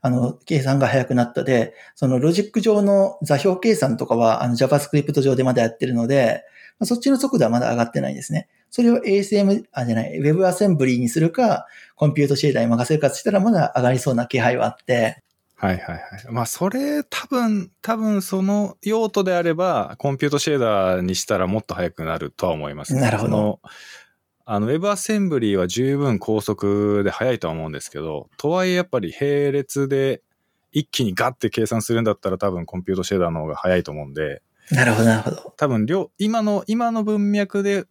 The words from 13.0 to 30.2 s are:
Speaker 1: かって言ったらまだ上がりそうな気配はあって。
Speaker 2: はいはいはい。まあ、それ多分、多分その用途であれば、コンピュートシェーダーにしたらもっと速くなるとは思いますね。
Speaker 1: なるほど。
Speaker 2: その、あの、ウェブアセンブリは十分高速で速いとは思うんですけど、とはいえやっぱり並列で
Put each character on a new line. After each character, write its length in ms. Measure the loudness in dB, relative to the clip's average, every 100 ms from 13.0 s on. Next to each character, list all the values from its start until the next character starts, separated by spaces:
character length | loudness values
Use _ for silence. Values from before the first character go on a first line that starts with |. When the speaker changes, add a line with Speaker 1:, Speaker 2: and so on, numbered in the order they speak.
Speaker 1:
か 60 | 0
っ 40 |
て 40 | 0
言 40 |
っ 40 |
た 60 | 0
ら 100 | 2
ま 120 | 2
だ 200 | 2 2 2
上 60 |
が 100 | 2
り 60 | 2
そ 100 | 0
う 40 |
な 120 | -2 0
気 120 | 0
配 160 | 0 0
は 100 | -2
あ 20 |
っ 60 | -4
て。 380 | -2 0 0 -2 _ _ _
Speaker 2:
は 180 | _ -2
い 60 | -2
は 140 | -4
い 20 |
は 40 | -12
い。 40 | -14 -18 -8
ま 140 | -6
あ、 40 | -6
そ 220 | -2 -4
れ 340 | -2 -4 -4
多 220 | -6 -10 -4
分、 420 | -2 0 -2 -4 _
多 160 | -6 -2
分 240 | 0 -2
そ 220 | -2 -2
の 340 | 0 0 -2 -6
用 260 | -2 -2 0
途 160 | 0
で 80 | 0
あ 100 | 0
れ 120 | 0
ば、 400 | 0 0 0 -2 -4
コ 140 | -4
ン 60 | -2
ピ 80 | 0
ュ 20 |
ー 40 |
ト 60 | 0
シ 120 | 0
ェ 60 | 0
ー 20 |
ダ 400 | 2 2 2 0
ー 20 |
に 140 | 0
し 100 | -4
た 140 | -2 0
ら 80 | 0
も 140 | -2
っ 40 |
と 100 | -4
速 160 | -6 -6
く 120 | -4
な 140 | -8 -6
る 120 | -8
と 180 | -4 -4
は 40 |
思 160 | -2 -6
い 60 |
ま 100 | -10
す 100 | -6
ね。 60 | -2
Speaker 1:
な 120 | 0
る 40 | 0
ほ 120 | 0
ど。 20 |
Speaker 2:
そ 60 | 0
の、 240 | 0 -4 -12 -20 -20 -20 _ _ _ _ -6
あ 120 | -4
の、 60 | 0
ウ 40 |
ェ 80 | -2
ブ 100 | -2
ア 80 | -4
セ 200 | -2 -2
ン 120 | 0
ブ 120 | 0
リ 160 | 0 0
は 100 | 0
十 300 | 0 -2 0
分 240 | 0 -2
高 200 | 0 -2
速 600 | -2 -2 0 0 0 0
で 80 | -2
速 220 | -2 -2
い 60 | -2
と 80 | -4
は 60 |
思 120 | -6 -8
う 20 |
ん 40 |
で 80 | -10
す 100 | -12
け 80 | -10
ど、 300 | -8 -10 -12 _
と 140 | -2
は 140 | 0
い 60 | 0
え 40 |
や 80 | 0
っ 60 | 0
ぱ 120 | -2
り 120 | -4 -4
並 320 | -2 0 0
列 380 | -2 -4 -4 -2
で 340 | 0 0 -2